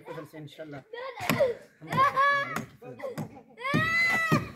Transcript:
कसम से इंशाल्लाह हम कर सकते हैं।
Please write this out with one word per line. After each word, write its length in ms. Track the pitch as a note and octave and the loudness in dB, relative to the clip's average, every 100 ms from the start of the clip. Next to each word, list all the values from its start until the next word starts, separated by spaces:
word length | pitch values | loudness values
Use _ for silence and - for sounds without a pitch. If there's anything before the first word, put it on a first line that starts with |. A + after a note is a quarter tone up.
| - | -10
कसम 160 | D#3+ D3+ | -12 -12
से 120 | D#3 | -12
इंशाल्लाह 420 | D3 - D#3 C#3+ - A4+ C5 A#4+ F5+ - C5 A4 - - | -14 -12 -12 -12 -12 -10 -10 -6 0 4 4 2 -12 -18
हम 80 | - B4+ C#5 C5 C#5 C#5 D#5 D#5+ - - | -4 4 4 6 4 4 0 -6 -8 -14
कर 120 | B4 | -16
सकते 280 | - C5 A#4 | -10 -8 -8
हैं। 180 | - - - - C5 D5+ D#5+ E5+ E5+ E5+ E5 C#5+ C#5+ | -10 -12 -20 -8 -2 2 2 4 4 2 2 0 0